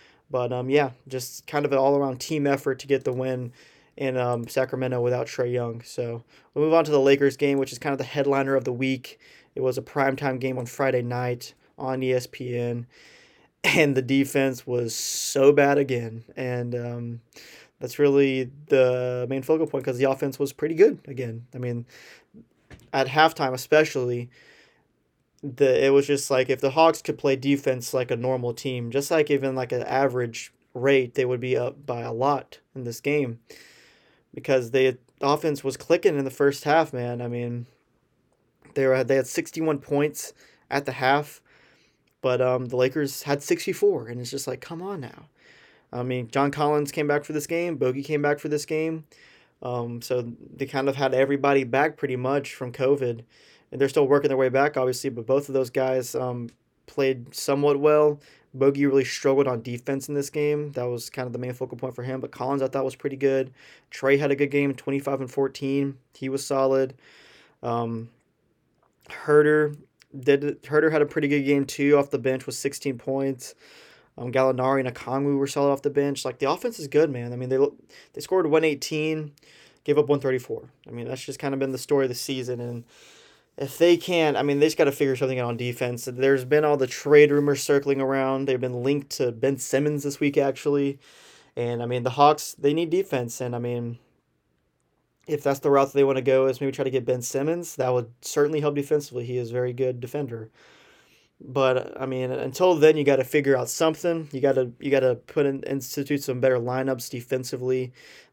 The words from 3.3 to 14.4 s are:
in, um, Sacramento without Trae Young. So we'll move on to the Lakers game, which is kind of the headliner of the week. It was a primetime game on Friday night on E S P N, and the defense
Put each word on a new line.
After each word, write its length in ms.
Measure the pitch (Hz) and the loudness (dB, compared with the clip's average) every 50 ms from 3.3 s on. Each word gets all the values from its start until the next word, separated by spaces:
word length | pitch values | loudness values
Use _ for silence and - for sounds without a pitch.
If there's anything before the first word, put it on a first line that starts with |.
| 127 127 127 120 - _ - _ _ _ _ _ - | -4 -6 -8 -10 -14 _ -20 _ _ _ _ _ -12
in, 220 | - 143 131 127 127 | -6 -6 -4 -2 -2
um, 280 | 123 123 120 120 117 - | -2 -2 -2 -4 -6 -4
Sacramento 520 | - 135 131 131 - 131 131 127 127 123 | -2 -2 -2 -2 -2 -4 -4 -2 -2 0
without 260 | 120 123 123 123 123 | 0 0 0 -2 -4
Trae 240 | - - - 123 120 | -6 -4 -4 -4 -2
Young. 300 | 123 123 120 117 113 117 | -2 -4 -4 -4 -8 -10
So 400 | - - - - 123 117 117 113 - _ _ _ _ _ | -14 -14 -8 -8 -8 -6 -8 -10 -14 _ _ _ _ _
we'll 140 | - 139 151 | -2 0 2
move 80 | 156 160 | 4 6
on 100 | 165 156 | 4 4
to 60 | 151 | 6
the 100 | 147 139 | 4 4
Lakers 380 | 131 139 139 139 143 135 131 - | 6 6 6 6 6 2 2 2
game, 200 | 147 143 139 139 | 0 2 2 0
which 140 | 135 - | -2 -4
is 60 | 123 - | -6 -8
kind 140 | - 147 | -4 -4
of 60 | 139 135 | -4 -4
the 60 | 127 | -4
headliner 500 | - - 151 135 139 139 139 135 135 139 | -6 -2 -2 0 2 2 2 2 2 0
of 100 | 131 120 | 0 0
the 100 | 131 123 | -2 -4
week. 440 | 120 131 131 131 127 - - - _ _ - - - _ _ - | -2 -2 -2 -2 -4 -6 -14 -20 _ _ -20 -20 -20 _ _ -8
It 80 | - | -4
was 160 | 127 127 123 - | -2 -2 -2 -4
a 40 | |
primetime 560 | 113 - - 147 135 135 131 131 127 135 131 123 | -8 -6 -2 0 0 0 0 -2 -4 -4 -4 -2
game 200 | 131 131 127 127 | -4 -4 -4 -4
on 80 | 120 | -8
Friday 360 | 120 - - 139 131 127 123 | -8 -4 -2 0 0 0 0
night 520 | 120 120 123 123 123 123 123 123 - - - _ _ _ _ - | -2 -2 -4 -4 -4 -4 -4 -6 -8 -18 -20 _ _ _ _ -10
on 240 | 143 131 131 131 | -6 -6 -4 -2
E 100 | 131 127 | 0 0
S 140 | 127 127 123 | 0 0 -2
P 320 | - - - 127 123 120 120 | -4 -14 -12 -10 -6 -4 -4
N, 280 | 120 120 120 120 120 _ _ - - - - - _ _ _ _ _ _ _ _ - | -4 -4 -4 -6 -8 _ _ -20 -20 -20 -20 -20 _ _ _ _ _ _ _ _ -2
and 300 | - 135 170 156 143 135 | 0 2 4 4 4 2
the 80 | 131 | 0
defense 640 | 131 120 139 139 131 135 - 139 | 0 0 2 0 0 2 0 0